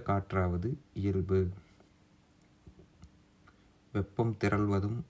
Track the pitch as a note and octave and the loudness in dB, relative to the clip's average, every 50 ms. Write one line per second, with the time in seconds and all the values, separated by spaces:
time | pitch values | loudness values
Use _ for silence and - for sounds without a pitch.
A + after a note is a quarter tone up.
0 | - - G2+ G2 F#2 - F#2+ F#2+ F2+ F2+ F2 F2 F2+ B2 D3 - - - - G#2+ | 0 0 0 0 0 -2 0 0 2 2 0 0 -2 -2 -4 -6 -10 -12 -8 -4
1 | G2 G2+ F#2 F#2+ F2 F#2+ F#2+ F#2+ F#2 F2+ F#2 - - - - - - _ _ _ | -2 0 0 0 0 2 2 2 2 2 -2 -8 -16 -20 -20 -20 -20 _ _ _
2 | - _ _ _ _ _ _ _ - _ _ _ _ - - - - _ _ - | -20 _ _ _ _ _ _ _ -20 _ _ _ _ -20 -20 -20 -20 _ _ -20
3 | - - - - - _ _ _ - - _ _ _ - _ _ _ _ - G#2 | -20 -20 -20 -20 -20 _ _ _ -20 -20 _ _ _ -20 _ _ _ _ -4 -4
4 | F#2+ - - - A#2 A#2 G#2 - G#2 G#2 G#2 G2+ G#2 G2+ G2 F#2+ G2+ G#2 A2+ B2+ | -4 -2 -2 -2 0 0 0 0 0 0 2 2 2 2 2 2 0 0 -2 -4
5 | - | -8